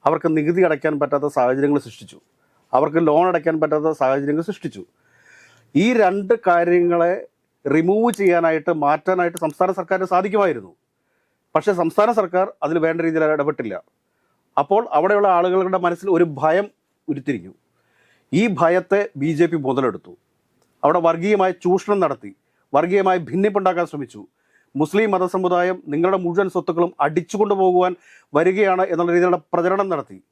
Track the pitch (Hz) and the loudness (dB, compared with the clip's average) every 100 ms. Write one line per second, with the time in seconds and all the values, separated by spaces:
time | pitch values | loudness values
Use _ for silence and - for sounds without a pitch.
0 | - 156 165 156 151 175 180 151 160 151 | 0 0 -2 -2 0 2 2 0 -2 -2
1 | 143 143 147 139 123 131 147 143 120 - | -2 -2 -2 0 0 2 0 0 -4 -20
2 | 98 - _ _ _ _ _ 127 151 156 | -20 -20 _ _ _ _ _ 0 0 0
3 | 165 151 180 175 165 160 156 151 156 151 | 2 2 2 0 -2 -2 0 0 -2 -2
4 | 131 135 139 151 170 196 156 104 90 _ | -2 0 -2 -4 -6 -8 -10 -12 -20 _
5 | _ _ _ - _ _ _ 139 214 240 | _ _ _ -20 _ _ _ 0 2 4
6 | 196 196 196 226 190 175 170 175 175 170 | 2 2 0 0 2 2 4 2 2 2
7 | 170 190 - _ _ _ 143 147 165 208 | 0 -2 -8 _ _ _ -2 0 2 2
8 | 233 220 196 175 165 160 151 160 143 151 | 0 0 2 2 2 0 -2 -2 0 0
9 | 170 185 175 170 160 151 185 190 175 190 | 0 0 -2 -2 -8 -2 -2 -2 -4 -4
10 | 185 180 185 208 196 135 95 _ _ _ | 0 0 0 0 0 -2 -8 _ _ _
11 | _ _ _ _ _ 156 180 185 165 - | _ _ _ _ _ -2 0 0 0 2
12 | 214 220 185 180 190 - 147 165 160 165 | 2 2 0 -2 -2 -4 -4 0 0 0
13 | 165 160 156 151 147 151 117 92 - _ | -2 0 0 2 0 0 -6 -8 -12 _
14 | _ _ _ _ _ - 143 196 233 151 | _ _ _ _ _ -4 2 0 2 0
15 | 175 208 202 180 180 185 185 190 175 170 | 2 2 2 2 2 0 0 0 -2 -4
16 | 196 165 170 139 151 170 208 _ _ _ | -2 0 0 0 0 0 -2 _ _ _
17 | - 139 131 120 87 - _ _ _ _ | -8 -8 -6 -8 -8 -20 _ _ _ _
18 | _ _ _ 139 226 175 165 180 175 196 | _ _ _ 0 0 2 2 2 0 -2
19 | 202 139 143 151 165 165 135 135 135 95 | -2 -4 -4 0 0 0 -2 -2 -2 -4
20 | - 87 _ _ _ _ _ _ 143 175 | -14 -20 _ _ _ _ _ _ 0 2
21 | 170 165 185 208 190 180 175 185 - 202 | 2 0 0 0 0 -2 0 -2 0 -2
22 | 170 131 104 98 _ _ _ 139 170 196 | 0 -4 -12 -20 _ _ _ 0 2 0
23 | 190 185 156 165 202 202 190 175 170 151 | 2 0 -2 -2 0 0 0 -2 -4 -6
24 | 127 107 101 _ _ _ _ 135 151 202 | -12 -14 -20 _ _ _ _ -4 -2 0
25 | 220 190 180 190 185 175 180 185 - 147 | 0 0 -2 -2 0 0 0 -4 -6 -2
26 | 175 190 175 170 190 180 175 170 170 - | 0 0 -2 0 0 -2 -4 -2 -2 0
27 | 147 156 165 208 208 202 190 180 180 180 | -2 -2 -4 -2 0 2 2 2 0 -2
28 | _ - _ 143 175 185 202 185 190 165 | _ -20 _ 0 0 2 0 0 0 0
29 | 175 175 180 180 _ 170 175 196 196 165 | 0 2 2 0 _ -2 0 0 -2 -4
30 | 131 92 _ | -8 -16 _